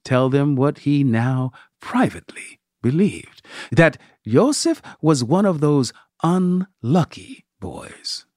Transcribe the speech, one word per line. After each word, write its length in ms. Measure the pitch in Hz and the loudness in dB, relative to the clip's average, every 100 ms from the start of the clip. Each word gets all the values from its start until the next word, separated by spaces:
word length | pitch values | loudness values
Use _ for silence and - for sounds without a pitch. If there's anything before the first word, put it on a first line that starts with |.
tell 260 | - 127 131 | -2 0 2
them 260 | 139 143 135 | 2 0 0
what 240 | 139 147 | 0 -2
he 240 | - 143 | -2 0
now 480 | 139 113 123 131 127 - - _ | 2 2 0 -2 -4 -8 -20 _
privately 800 | - 247 220 - - - - - _ _ | -6 -2 -2 -4 -16 -20 -20 -20 _ _
believed, 640 | 113 151 202 80 - - - - - | -2 2 0 -2 -12 -20 -20 -20 -2
that 260 | 123 165 - _ _ - | 4 4 2 _ _ 0
Joseph 560 | 120 254 302 330 320 - - | 2 2 0 -2 -4 -8 -4
was 220 | 156 151 | 0 0
one 220 | 117 175 202 | 0 0 0
of 140 | 160 | 0
those 320 | 147 147 120 - _ _ | 0 2 0 -6 _ _
unlucky 1200 | 160 185 180 180 185 _ 113 175 156 - 87 - _ _ | -2 0 0 -2 -4 _ -2 0 0 -6 -20 -20 _ _
boys 640 | 87 - - - - - - | -14 -14 -16 -16 -14 -14 -16